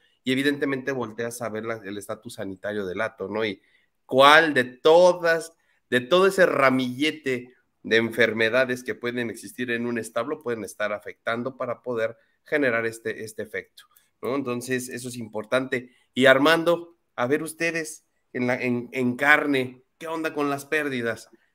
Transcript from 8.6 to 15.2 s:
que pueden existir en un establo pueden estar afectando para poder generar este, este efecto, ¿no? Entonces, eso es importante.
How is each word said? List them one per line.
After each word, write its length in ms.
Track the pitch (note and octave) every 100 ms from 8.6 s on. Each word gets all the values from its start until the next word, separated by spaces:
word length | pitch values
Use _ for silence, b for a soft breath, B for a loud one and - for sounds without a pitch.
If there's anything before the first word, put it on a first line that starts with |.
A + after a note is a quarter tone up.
| B2+ B2
que 120 | A#2+
pueden 360 | G#2+ A#2+ B2 A#2
existir 400 | G2 G2+ - A#2+
en 160 | A#2 A#2+
un 120 | A#2+
establo 440 | A2 A#2 B2+ D3+
pueden 220 | B2 A2+
estar 280 | G2 - G#2
afectando 640 | G#2 G2 - - A#2 B2+ C3
para 240 | B2 A2+
poder 340 | B2 A#2+ A2 - _ _
generar 400 | _ D3+ C3+ A2+
este, 400 | A2+ A2+ A2+ G2
este 180 | G#2+ -
efecto, 420 | G#2 F#2+ - - - b b _
¿no? 140 | A2
Entonces, 540 | C#3 B2+ A#2+ A#2+ B2+ B2+
eso 200 | A#2+ B2+
es 80 |
importante. 720 | B2